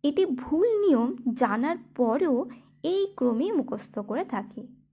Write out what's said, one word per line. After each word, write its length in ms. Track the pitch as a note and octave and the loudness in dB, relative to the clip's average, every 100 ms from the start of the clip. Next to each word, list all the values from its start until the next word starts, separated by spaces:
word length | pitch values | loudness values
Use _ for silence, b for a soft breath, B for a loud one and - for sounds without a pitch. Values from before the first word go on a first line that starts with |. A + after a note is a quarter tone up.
এটি 200 | C#4+ D4 F#4+ | 0 2 0
ভুল 420 | B3+ B3 D#4 A#4 G#4+ | 0 -2 2 4 4
নিয়ম 280 | G4+ B3+ A#3 F4+ B3+ | 4 4 2 -2 -4
জানার 440 | A#3 A#3 G#3+ C#4+ E4 - - | 0 0 2 -2 -4 -8 0
পরেও 420 | A#3+ A#3+ F4+ B3 - B B _ | 0 2 2 0 -2 B B _
এই 180 | D#4+ F#4+ G4 - | -4 -2 -2 0
ক্রমে 320 | B3 A3+ F4+ | 0 0 0
মুখস্থ 440 | F#4+ B3+ G#3 - - | -2 -2 -8 -8 -10
করে 240 | G#3 A3+ F#4+ | -6 -6 -4
থাকি। 380 | G#3 - - - - _ | -8 -8 -14 -16 -20 _